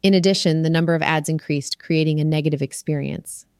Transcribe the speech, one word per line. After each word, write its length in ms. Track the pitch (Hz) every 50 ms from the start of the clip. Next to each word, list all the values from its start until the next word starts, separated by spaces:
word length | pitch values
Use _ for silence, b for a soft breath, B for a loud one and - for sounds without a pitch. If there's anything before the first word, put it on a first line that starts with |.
In 140 | - 196 196
addition, 480 | 185 175 196 196 190 - 175 160 160 160
the 80 | 160
number 240 | 165 160 170 165 170
of 80 | 160 -
ads 260 | - 160 156 151 -
increased, 480 | 160 156 - - 151 143 139 - - _
creating 420 | - - 165 160 156 156 156 151
a 60 | 151
negative 380 | 156 156 151 147 156 151 143 147
experience. 800 | 135 - - - - 151 147 139 135 - - - - - - - _ _